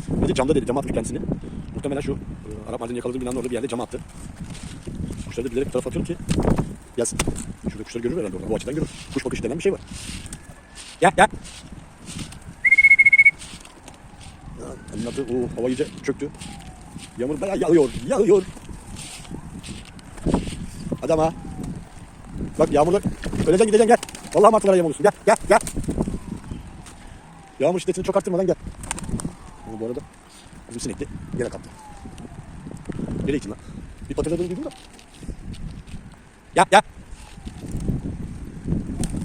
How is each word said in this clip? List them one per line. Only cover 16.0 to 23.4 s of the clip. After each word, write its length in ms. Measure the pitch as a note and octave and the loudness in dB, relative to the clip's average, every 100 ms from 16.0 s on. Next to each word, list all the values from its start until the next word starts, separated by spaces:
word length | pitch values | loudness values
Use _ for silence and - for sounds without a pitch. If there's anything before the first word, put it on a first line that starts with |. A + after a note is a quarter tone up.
çöktü. 260 | - C3+ C#3+ - - - - - - - - - | -4 -2 -6 -8 -12 -12 -14 -16 -16 -14 -12 -4
Yağmur 240 | B2+ D#3 | -2 0
bayağı 160 | C#4 C#4+ | 0 2
yağıyor, 320 | F3 E3 C3 - C#3+ | 6 6 4 0 0
yağıyor. 360 | B3+ G3+ G3 F#3 - - - - - - - - - - - - - - - - - - - - - - - - - | 4 6 6 4 -6 -12 -14 -12 -12 -12 -14 -12 -12 -10 -12 -10 -12 -12 -16 -16 -6 0 0 0 -6 -8 -8 -6 -2
Hadi 120 | D3+ | 2
ama. 200 | D#3+ D#3+ - - - - - - - - - - - - - | 4 4 2 -6 -8 -6 -8 -10 -14 -16 -16 -12 -8 -4 2
Bak 120 | D#3+ | 4
yağmurda 260 | C#3+ D#3 G3 - - - - | 6 6 4 2 -4 -4 0